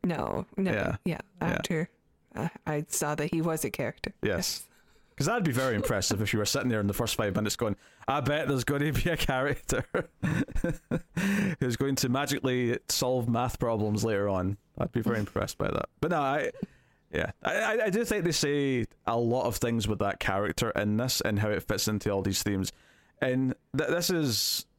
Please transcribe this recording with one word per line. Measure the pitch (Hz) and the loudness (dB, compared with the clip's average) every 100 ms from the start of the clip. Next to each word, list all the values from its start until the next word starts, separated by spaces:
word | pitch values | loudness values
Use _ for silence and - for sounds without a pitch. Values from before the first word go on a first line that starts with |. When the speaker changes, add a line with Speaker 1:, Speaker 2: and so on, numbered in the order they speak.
| 180 | -2
Speaker 1:
No, | 156 55 - - - | -2 -2 -4 -6 -2
no, | 190 | 0
Speaker 2:
Yeah. | 107 - - | 0 -2 -2
Speaker 1:
yeah. | 180 165 - - | -4 -4 -8 -4
Speaker 2:
Yeah. | 160 | -2
Speaker 1:
After, | - - 165 170 _ _ _ _ - | -2 -2 -2 -4 _ _ _ _ -6
uh, | 143 - - | -6 -6 -4
I | 151 156 | -4 -4
saw | - 147 151 | -4 -2 -2
that | 151 | -2
he | 165 | 0
was | 165 160 117 | 0 0 -4
a | |
character. | - 113 - - - | -4 -6 -6 -12 -4
Speaker 2:
Yes. | 104 90 185 - - _ _ - _ - | -2 0 -2 -6 -10 _ _ -20 _ -4
'Cause | 143 | 0
that'd | 240 | 2
be | 165 | 0
very | 120 131 110 | 2 0 0
impressive | - 107 - 101 | 0 0 0 -2
if | 104 | 0
you | 110 | 0
were | 104 | 0
sitting | 139 127 | 0 0
there | 113 | 2
in | 101 | 0
the | |
first | 98 117 - | 0 -2 0
five | 107 95 | 0 0
minutes | 107 - | -2 0
going, | 113 98 - - - | -2 -2 -8 -10 -2
"I | 139 | 0
bet | 131 147 139 | 2 0 0
there's | 139 | 0
gonna | 120 143 147 | 0 0 2
be | 120 170 | 2 0
a | 160 | 0
character | - 131 143 143 - 127 - - - _ | 0 0 0 -2 -2 -2 -2 -4 -6 _
<laughs> | 160 160 - - 170 165 _ 170 - - 196 202 196 160 | -2 0 0 0 0 -4 _ -4 -4 -2 0 2 0 0
who's | 127 113 | -2 0
going | 139 135 | 0 0
to | 131 | 2
magically | 127 143 143 131 127 120 120 - | 0 0 0 0 2 2 0 -2
solve | - 127 127 117 | -2 2 2 2
math | 117 123 - | 0 0 0
problems | 120 110 107 107 113 | 0 2 2 2 2
later | 101 101 | 2 2
on." | 95 92 101 _ - | 2 0 -2 _ -6
I'd | - | -2
be | 120 | -2
very | 113 117 | 0 0
impressed | 104 - 101 - | 0 -2 -4 -2
by | 98 | -2
that. | - - _ | -2 -4 _
But | 156 | 0
no, | 170 | 0
I, | 139 147 139 - - - _ _ _ | 2 0 -2 -6 -12 -12 _ _ _
yeah, | - - - | -4 -4 -4
I, | - 185 | -2 0
I, | 220 214 214 | 0 2 2
I | |
do | 190 233 | 2 2
think | 208 170 | 2 2
they | |
say | 151 147 147 139 127 110 - - | 2 2 2 2 0 -2 -6 -2
a | 117 | 0
lot | 117 123 117 | 2 2 0
of | 107 | 0
things | 120 117 104 | 0 0 0
with | 107 | 0
that | 101 95 | 0 0
character | - 95 104 - 113 | 0 0 0 0 0
in | - 104 107 | 2 2 2
this | 127 - | 0 0
and | - 101 | 0 0
how | 107 | 2
it | 101 | 0
fits | - 110 - | -2 -2 0
into | 107 107 | 0 0
all | 98 | 0
these | 95 95 | 0 0
themes. | - 101 90 - - _ _ _ | 0 0 -2 -6 -20 _ _ _
And | 131 127 131 127 _ 135 | 0 2 2 -2 _ -2
th-, | 151 | 0
this | 165 170 | 0 2
is | 180 147 104 - - - | 2 2 2 0 -2 -6